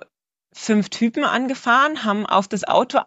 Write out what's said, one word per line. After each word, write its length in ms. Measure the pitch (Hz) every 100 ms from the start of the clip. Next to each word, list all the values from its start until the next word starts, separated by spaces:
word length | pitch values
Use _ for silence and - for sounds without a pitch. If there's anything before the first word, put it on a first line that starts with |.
| - _ _ _ _
fünf 340 | - - 208 196
Typen 360 | - 233 262
angefahren, 800 | 285 233 254 262 247 240 294 311
haben 200 | 220 202
auf 240 | 214 190 202
das 160 | 202
Auto 360 | - - - 269